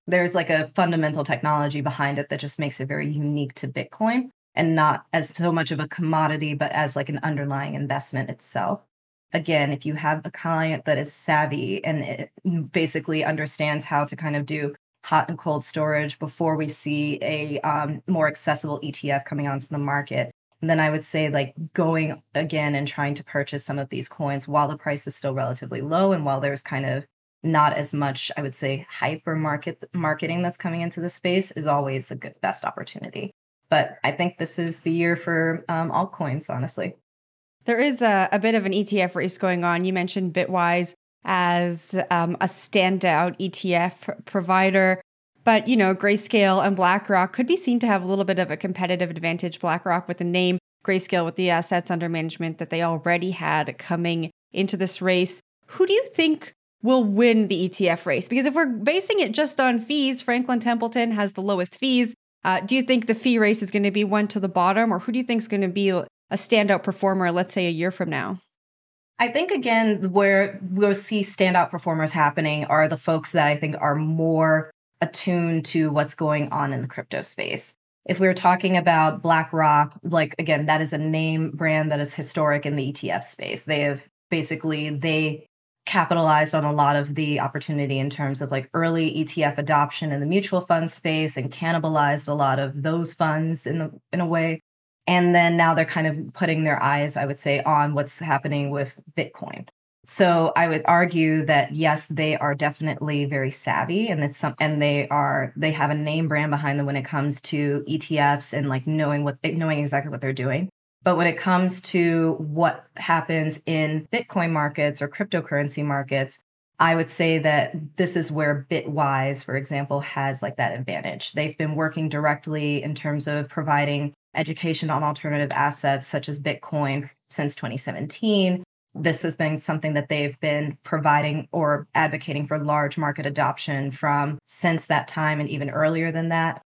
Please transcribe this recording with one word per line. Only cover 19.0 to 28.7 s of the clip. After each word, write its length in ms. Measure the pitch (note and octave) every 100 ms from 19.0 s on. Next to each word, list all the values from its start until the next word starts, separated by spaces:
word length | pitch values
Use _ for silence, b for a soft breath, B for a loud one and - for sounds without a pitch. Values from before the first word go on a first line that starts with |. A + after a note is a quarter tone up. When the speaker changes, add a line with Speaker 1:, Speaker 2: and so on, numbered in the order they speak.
| C#3+
Speaker 1:
F 140 | C#3 -
coming 220 | D3 C#3+
onto 200 | C#3 C3+
the 100 | D3
market, 540 | C#3+ C#3+ C#3+ C3 B2 - _ -
then 180 | D#3+ D#3
I 100 | D#3
would 140 | D#3
say, 260 | - D#3+ D3+
like, 240 | C#3+ C3 D3+ D#3+
going 480 | - D#3+ D#3+ D#3 B2+ _ C#3+
again 380 | D#3 D#3 D3
and 140 | C#3+ C#3+
trying 280 | - C#3+ C#3+
to 80 | -
purchase 400 | C#3+ C#3+ C#3+ -
some 140 | C#3+
of 100 | C3+
these 180 | B2+ B2+
coins 400 | - C#3+ C#3 C#3
while 220 | D3 D3
the 80 | D3+
price 280 | D#3 C#3+ -
is 80 |
still 200 | - C#3
relatively 480 | C3 B2 B2+ B2+ B2
low 320 | C#3 E3 G3
and 100 | F3+
while 160 | C#3+ C3+
there's 220 | C#3 C#3
kind 240 | - C3+ C3+
of 180 | C3 - _ _ _
not 320 | E3 D#3 D3+
as 200 | - C#3+
much, 380 | D3 C#3 C3 - -
I 60 |
would 120 | C#3 -
say, 300 | C#3